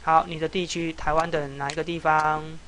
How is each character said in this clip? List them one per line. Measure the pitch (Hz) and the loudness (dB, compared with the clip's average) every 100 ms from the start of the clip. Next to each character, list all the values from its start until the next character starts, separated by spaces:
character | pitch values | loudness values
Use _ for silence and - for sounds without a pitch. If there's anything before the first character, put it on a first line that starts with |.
好， | - 160 175 | 6 4 4
你 | 165 | -4
的 | 160 | -2
地 | - 175 | -2 -2
区， | 170 165 | -2 -4
台 | 160 - | -2 0
湾 | 156 165 | 2 2
的 | 160 143 | -2 -4
哪 | 139 139 | -6 -6
一 | 151 | -4
个 | |
地 | 160 170 | -4 0
方？ | 156 156 156 156 156 156 | 2 4 2 0 -4 -12